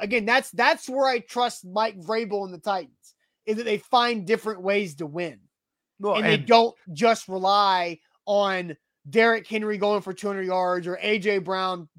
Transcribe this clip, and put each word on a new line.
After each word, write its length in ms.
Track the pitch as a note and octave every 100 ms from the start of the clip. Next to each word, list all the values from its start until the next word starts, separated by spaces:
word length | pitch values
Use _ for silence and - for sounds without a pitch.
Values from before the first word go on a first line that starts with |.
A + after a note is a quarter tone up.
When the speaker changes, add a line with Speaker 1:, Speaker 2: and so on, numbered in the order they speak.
Speaker 1:
again, 240 | G#3 A#3
that's, 280 | G#3 B3+ C4
that's 360 | F#3 B3+ D#4+ -
where 180 | C4 C4
I 120 | A#3+
trust 460 | - A#3+ A#3+ -
Mike 340 | F3+ G3 A3 G3
Vrabel 440 | E3 A3 A3 G3+
and 100 | G3
the 40 | F3
Titans, 560 | G#3 F#3+ C#3+ _ _ _ _ _
is 120 | - A3
that 80 |
they 140 | A#3 G#3
find 460 | - B3 A#3+ A3+
different 380 | F3 A3 G#3+ F#3+
ways 320 | F#3 G3+ F#3+ C#3+
to 100 | D#3
win. 340 | D#3+ E3+ G#2+ _ _ _ _ _ -
Speaker 2:
Well, 160 | G3+
Speaker 1:
And 100 | G3+
they 100 | G#3+
Speaker 2:
and 120 | D3+ C#3
Speaker 1:
don't 300 | A#3 A#3 - -
just 340 | D3+ A3+ A3 -
rely 720 | F#3 F#3+ G3+ G3 F#3 F3 E3 _ _
on 520 | - G3+ G3 F#3 F3 D3 _ _ C#3+
Derrick 400 | A3 A3+ A3+ E3
Henry 280 | A3 G#3+ G#3
going 260 | G#3 G#3
for 100 | F#3+
two 160 | F#3 G#3
hundred 180 | G3 F#3
yards 400 | F#3 F3+ F3+ F3
or 100 | F3+
A 180 | G3+ G#3+
J 200 | G3+ G3
Brown 500 | E3+ F#3+ F#3 F3+ D#3